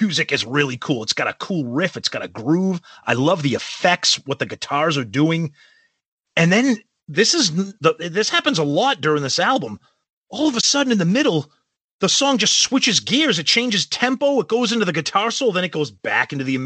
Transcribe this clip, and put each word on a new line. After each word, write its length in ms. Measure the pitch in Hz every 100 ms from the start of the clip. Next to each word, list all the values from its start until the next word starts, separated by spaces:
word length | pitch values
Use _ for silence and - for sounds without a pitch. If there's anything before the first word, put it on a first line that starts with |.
music 320 | 214 160 156
is 140 | 139 107
really 320 | 143 139 123
cool. 240 | - 127
It's 100 | 110
got 160 | - 123
a 60 |
cool 320 | - - 180 123
riff. 300 | 131 143 -
It's 120 | -
got 160 | 113
a 40 | 95
groove. 520 | 95 113 170 190 175 - - -
I 60 |
love 300 | 120 143 185
the 120 | 143
effects, 600 | 104 - - 180 175 - -
what 140 | - 139
the 80 | 113
guitars 500 | 107 - 143 160 143
are 80 |
doing. 480 | 117 120 156 165 160 - _ _ _ _ _ _ _ -
And 140 | 165
then 280 | 196 269 214 - _ -
this 260 | 147 220
is 160 | 339 208
n-, 240 | 160 196 -
the, 100 | 156 160 175
this 200 | 156 -
happens 280 | 339 311 190
a 60 |
lot 380 | 147 151 262 254
during 200 | 156 151
this 160 | 139 -
album. 400 | 196 262 123 104 _ _ _ _ _
All 180 | 202 311
of 80 | 233
a 40 |
sudden 320 | - 277 269
in 60 | 220
the 60 |
middle, 460 | 170 226 302 160 - _ _ _ _ _
the 80 | 196
song 300 | - 277 254
just 200 | 202 -
switches 420 | - 262 - 165
gears. 380 | 101 226 311 175
It 80 | 151
changes 380 | 226 247 208
tempo. 560 | - - 247 262 285 277
It 80 | 175
goes 240 | 226 233
into 120 | 226 185
the 60 |
guitar 380 | 160 - 196 226
solo. 220 | - 254
Then 120 | 180
it 80 | 180
goes 180 | 160 139
back 420 | 98 113 107 123
into 120 | 139
the, 120 | 131 131